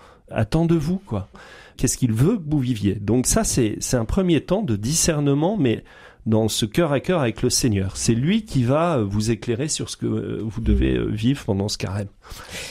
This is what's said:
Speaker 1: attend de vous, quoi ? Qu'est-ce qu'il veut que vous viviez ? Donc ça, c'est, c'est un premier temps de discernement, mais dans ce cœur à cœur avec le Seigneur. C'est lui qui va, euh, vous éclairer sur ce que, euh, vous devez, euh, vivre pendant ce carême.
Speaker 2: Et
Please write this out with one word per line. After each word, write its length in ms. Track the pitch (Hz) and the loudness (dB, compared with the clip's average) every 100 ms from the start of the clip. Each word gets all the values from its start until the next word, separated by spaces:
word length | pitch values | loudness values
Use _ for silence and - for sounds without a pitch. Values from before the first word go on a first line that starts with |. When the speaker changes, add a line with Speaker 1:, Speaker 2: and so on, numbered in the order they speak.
| - - - | -20 -20 -8
Speaker 1:
attend 340 | - 113 160 165 | -4 0 2 2
de 80 | 170 | 2
vous, 220 | 147 190 | 2 -2
quoi ? 300 | - 104 - - - - - - | -4 -6 -6 -14 -20 -20 -20 -4
Qu'est-ce 180 | 120 - | -2 0
qu'il 120 | 127 | 0
veut 240 | 110 143 233 | 2 2 2
que 60 | 151 | 0
vous 100 | 151 | 0
viviez ? 360 | 127 113 101 101 | 0 0 0 0
Donc 320 | 101 120 123 | 0 2 2
ça, 160 | 226 | 2
c'est, 320 | 214 - 113 - | 2 0 0 -2
c'est 160 | - 127 | -2 -2
un 80 | 113 | 0
premier 360 | - 185 165 | 0 2 2
temps 220 | - 185 | 2 -2
de 120 | 190 104 | 0 -2
discernement, 840 | 110 160 - 151 143 139 165 214 | -2 0 0 2 2 2 2 2
mais 260 | 135 107 - - - - - | 2 0 -4 -20 -20 -8 0
dans 200 | 110 110 | 2 2
ce 200 | - 113 | 0 -2
cœur 240 | - 170 | 0 2
à 60 | 139 | 0
cœur 200 | - 180 | 0 0
avec 200 | 123 - | 0 0
le 80 | 127 | 0
Seigneur. 480 | - 131 101 95 - | 0 2 0 -2 -2
C'est 160 | - | 0
lui 320 | 113 139 220 220 | 2 2 0 0
qui 160 | 139 | 0
va, 340 | 120 143 170 147 | 2 2 2 0
euh, 40 | |
vous 280 | 104 101 107 | 0 0 0
éclairer 360 | 113 - 110 151 | -2 -2 -2 -2
sur 220 | - 120 | -4 -6
ce 80 | - | -6
que, 80 | 117 | -4
euh, 340 | 110 98 113 | -2 -4 -6
vous 180 | 110 110 | -6 -4
devez, 340 | 110 - - - | 2 2 4 0
euh, 120 | 107 | -2
vivre 340 | 107 117 135 | 0 0 0
pendant 240 | - 98 101 | 0 -2 -2
ce 120 | - | -4
carême. 300 | 101 98 98 | -6 -6 -8
Speaker 2:
Et 240 | - - - - - - | -12 -20 -18 -14 -12 -12